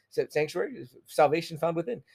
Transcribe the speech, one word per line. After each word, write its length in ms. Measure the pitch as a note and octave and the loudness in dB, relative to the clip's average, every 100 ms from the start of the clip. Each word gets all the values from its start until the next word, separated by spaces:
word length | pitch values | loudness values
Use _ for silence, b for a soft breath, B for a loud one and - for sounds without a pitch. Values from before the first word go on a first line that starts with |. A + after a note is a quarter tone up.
| _ | _
So 140 | - - | -4 0
Sanctuary, 580 | D3+ D3+ F3 G#3 A#3+ B2+ - - | 0 0 -2 -4 -6 -16 -20 -4
Salvation 500 | - D3 D#3+ E3 D#3 | 4 4 4 -2 -2
Found 200 | E3 E3 | -2 -2
Within. 260 | F3 G3+ - | -4 -8 -12